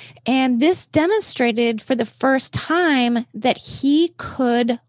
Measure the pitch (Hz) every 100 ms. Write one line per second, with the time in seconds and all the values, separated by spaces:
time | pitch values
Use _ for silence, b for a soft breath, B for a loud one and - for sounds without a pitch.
0 | B B - 262 262 240 302 359 - 302
1 | 330 427 - - 240 226 233 220 - 240
2 | 226 - 262 269 - - - 330 349 269
3 | 240 240 240 214 247 - - - 277 294
4 | 339 - - - 247 240 240 240